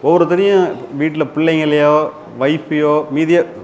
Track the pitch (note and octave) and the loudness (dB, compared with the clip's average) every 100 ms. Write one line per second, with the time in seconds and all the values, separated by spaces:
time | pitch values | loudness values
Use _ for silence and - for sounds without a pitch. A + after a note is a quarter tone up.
0 | C#3 F3 D#3 F3 G3+ G3 E3+ A#2+ - C#3 | 2 2 2 2 2 2 0 -4 -10 -4
1 | D#3 D#3 C#3 D3+ E3 D#3+ D#3 D3 D3 D3+ | -4 -2 -4 -2 0 0 2 2 4 2
2 | D#3 - - A#2 C3+ D#3 - D3+ D3+ D3+ | 0 -6 -16 -4 -2 -2 -4 -2 0 0
3 | D3+ C#3+ D#3+ E3+ E3+ - | 0 -2 2 2 0 -8